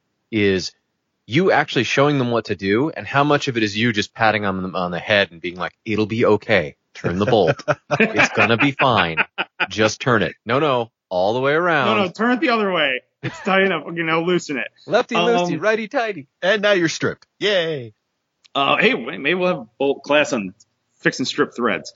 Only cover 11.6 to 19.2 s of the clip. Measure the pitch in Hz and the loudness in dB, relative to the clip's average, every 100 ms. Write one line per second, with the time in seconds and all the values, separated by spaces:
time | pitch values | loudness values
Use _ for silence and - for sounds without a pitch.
11.6 | 180 156 123 214 185 185 233 247 294 226 | 2 2 2 0 0 -2 -2 0 0 0
12.6 | 196 175 143 127 - _ 131 - 202 190 | 0 0 0 -2 -8 _ -12 -8 -2 2
13.6 | 196 165 143 170 165 165 170 175 - 135 | 2 0 -6 -6 0 0 2 0 -2 -6
14.6 | 104 _ - 208 - 202 175 233 175 - | -8 _ -2 -2 0 0 2 2 0 0
15.6 | 202 220 214 277 220 180 131 _ 180 214 | 0 0 -2 -4 -4 -6 -12 _ 0 2
16.6 | 208 196 160 - 117 76 _ - 190 196 | 2 4 2 0 -4 -4 _ -4 0 0
17.6 | 165 147 117 - _ _ _ _ - 139 | 0 -4 -8 -16 _ _ _ _ -8 -2
18.6 | 139 135 196 220 117 - | 2 2 2 0 -4 -6